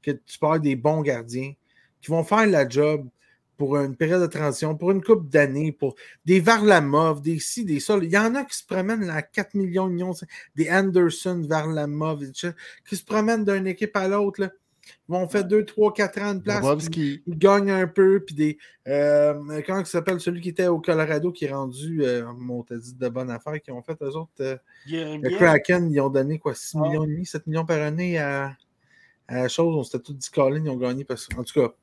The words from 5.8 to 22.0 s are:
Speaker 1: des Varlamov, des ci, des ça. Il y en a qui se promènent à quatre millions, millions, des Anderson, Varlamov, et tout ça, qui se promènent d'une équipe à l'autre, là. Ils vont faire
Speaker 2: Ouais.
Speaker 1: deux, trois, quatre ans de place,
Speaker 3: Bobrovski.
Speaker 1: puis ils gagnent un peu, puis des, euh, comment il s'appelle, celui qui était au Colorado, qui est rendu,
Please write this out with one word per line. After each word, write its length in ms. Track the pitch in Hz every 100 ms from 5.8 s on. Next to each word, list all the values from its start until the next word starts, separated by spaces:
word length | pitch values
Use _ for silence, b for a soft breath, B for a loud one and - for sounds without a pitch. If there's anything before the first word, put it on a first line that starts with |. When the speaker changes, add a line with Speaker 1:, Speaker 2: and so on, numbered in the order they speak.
| 139 - B B
Speaker 1:
des 160 | 160 185
Varlamov, 800 | 170 226 208 180 143 143 160 147
des 180 | 147 165
ci, 260 | - - 202
des 140 | 147
ça. 180 | - 208
Il 100 | 165
y 60 | 196
en 160 | 226 262
a 80 |
qui 120 | 269 -
se 100 | -
promènent 440 | 190 185 226 185
à 140 | 156
quatre 320 | - - 196 202
millions, 320 | 190 180 190
millions, 240 | 175 180 170 165 B B 143
des 140 | 156
Anderson, 720 | 185 196 180 170 165 185 175 151
Varlamov, 720 | 160 156 156 147 147 156 151
et 60 | 135
tout 60 | 135
ça, 180 | 175 165 B B -
qui 80 | 196
se 60 |
promènent 400 | - 214 214 233
d'une 220 | 202 196 190
équipe 300 | 185 214 202
à 100 | 190
l'autre, 340 | 202 202 196
là. 100 | 190 - _ _ B B -
Ils 40 |
vont 140 | 180 175
faire 140 | 208
Speaker 2:
Ouais. 60 | 180
Speaker 1:
deux, 180 | 214 208
trois, 260 | - 208
quatre 300 | 208 196 214
ans 140 | 208 196
de 60 |
place, 200 | 104 104
Speaker 3:
Bobrovski. 300 | 131 151 160
Speaker 1:
puis 320 | 165 147 143 -
ils 120 | 160
gagnent 320 | 190 202 202
un 160 | 190 180
peu, 360 | 190 190 196
puis 120 | 196 147
des, 220 | 151 151 B B -
euh, 460 | 143 147 147 147 147 147 151 156
comment 140 | 190
il 60 | 175
s'appelle, 320 | 170 165 180
celui 220 | 175 175
qui 80 | 175
était 180 | 165 180
au 120 | 170
Colorado, 520 | 165 160 156 151 175
qui 140 | 175 143
est 60 |
rendu, 520 | 139 135 127 151 165